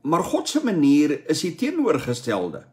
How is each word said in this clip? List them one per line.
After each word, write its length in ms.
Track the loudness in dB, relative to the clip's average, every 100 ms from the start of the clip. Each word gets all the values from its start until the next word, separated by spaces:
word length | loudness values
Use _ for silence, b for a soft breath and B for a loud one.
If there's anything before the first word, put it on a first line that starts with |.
Maar 220 | 0 -2
God 260 | 0 -4 -2
se 100 | -2
manier 640 | 0 2 4 6 4 0 -2
is 120 | -2
die 140 | -2 -2
teenoorgestelde. 1080 | -4 0 0 0 -2 -4 -2 -2 -4 -8 -16